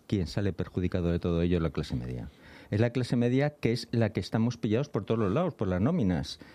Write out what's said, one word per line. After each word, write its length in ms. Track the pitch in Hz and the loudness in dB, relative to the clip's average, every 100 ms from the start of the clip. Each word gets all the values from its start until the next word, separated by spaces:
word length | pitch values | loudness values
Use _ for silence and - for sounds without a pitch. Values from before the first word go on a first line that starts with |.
| - | -2
quien 220 | 104 78 | -2 0
sale 260 | - 101 | -2 -2
perjudicado 580 | - - - 90 92 85 | -2 -4 -2 -2 0 0
de 60 | 85 | 0
todo 240 | 90 85 | 0 2
ello 160 | 87 87 | 2 2
es 60 | |
la 80 | 80 | 0
clase 240 | 78 73 - | -2 -4 -4
media. 340 | 62 62 65 - - - - | -6 -8 -10 -16 -20 -18 -4
Es 80 | 104 | 0
la 100 | 120 | 2
clase 240 | 131 123 123 | 0 0 2
media 360 | 120 131 147 | 2 2 0
que 200 | - 117 | 0 -2
es 160 | 123 - | -2 -2
la 200 | 117 110 | 0 2
que 60 | 107 | 0
estamos 380 | - 113 117 120 | -2 0 0 0
pillados 320 | 113 110 147 | 0 0 0
por 160 | 117 95 | -4 -2
todos 140 | 113 | 0
los 120 | 101 | 2
lados, 220 | 123 180 | 0 -2
por 140 | - 98 | -2 -2
las 140 | 90 | 2
nóminas, 580 | 113 180 101 80 69 - - | 2 2 2 0 -2 -10 -18